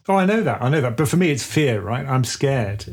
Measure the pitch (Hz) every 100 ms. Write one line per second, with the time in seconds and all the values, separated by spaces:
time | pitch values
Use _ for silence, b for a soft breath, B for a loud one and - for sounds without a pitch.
0 | - 196 185 220 165 - 123 156 123 113
1 | 151 170 180 139 - 160 143 107 95 123
2 | 135 131 117 - 139 135 101 104 -